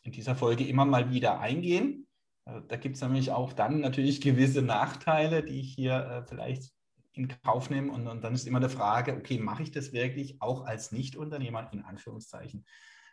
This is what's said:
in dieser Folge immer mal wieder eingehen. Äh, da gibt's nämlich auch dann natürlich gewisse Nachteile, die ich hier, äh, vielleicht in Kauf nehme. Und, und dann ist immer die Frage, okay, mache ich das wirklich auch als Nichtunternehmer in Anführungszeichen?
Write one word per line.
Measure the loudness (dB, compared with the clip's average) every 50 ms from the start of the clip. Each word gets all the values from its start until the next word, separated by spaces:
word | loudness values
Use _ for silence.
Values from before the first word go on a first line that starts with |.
in | -14 -12
dieser | -12 -6 -4 -2 0
Folge | 2 4 4 4 4 2 4
immer | 4 6 6
mal | 6 6 6 4 4
wieder | 2 2 4 2 2 2
eingehen. | 0 -2 -2 0 2 2 2 4 2 2 -2 -4 -10 _ _ _ _ _ _ _ _
Äh, | -14 -14 -12 -10 -8
da | -8 -6
gibt's | -4 -6 -4 -4
nämlich | -2 0 2 2 2 0
auch | 0 -2 -2 -2 0
dann | 0 2 2 2 2
natürlich | 2 0 2 2 2 2 2 2
gewisse | 4 4 6 6 6 6 6 4 2
Nachteile, | 4 4 2 2 0 -2 -2 2 2 4 4 4 4 2 0 0
die | -2 -4 -8
ich | -8 -8 -6
hier, | -2 0 0 0
äh, | 0 -2 -4 -6 -8 -10 -10
vielleicht | -10 -8 -6 -6 -6 -6 -8 -12 _ _ _ _ _ _ _ _ _
in | -6 -6 -6
Kauf | -6 -4 -2 0 0 0 0 -2
nehme. | -2 -2 -2 -4
Und, | -4 -6 -6 -6
und | -6 -6 -4
dann | -4 -4
ist | -4 -2 0
immer | 0 2
die | 2 0
Frage, | 0 0 0 2 2 2 2 0 -4 -4
okay, | -4 -4 -4 -2
mache | -2 -2 -4 -4 -6
ich | -6
das | -6 -8 -8 -6
wirklich | -4 -2 -2 -2 -2 -4 -8 -8 -8 -6
auch | -4 -2 -2 -2 -4
als | -6 -8 -8 -8 -8
Nichtunternehmer | -6 -6 -6 -6 -8 -10 -8 -8 -6 -6 -6 -4 -6 -6 -8 -8 -10
in | -12
Anführungszeichen? | -12 -12 -14 -16 -14 -14 -14 -14 -14 -16 -16 -16 -14 -14 -14 -16 -16 _ -20 -20 -20 -20 -20 -20 -20 -20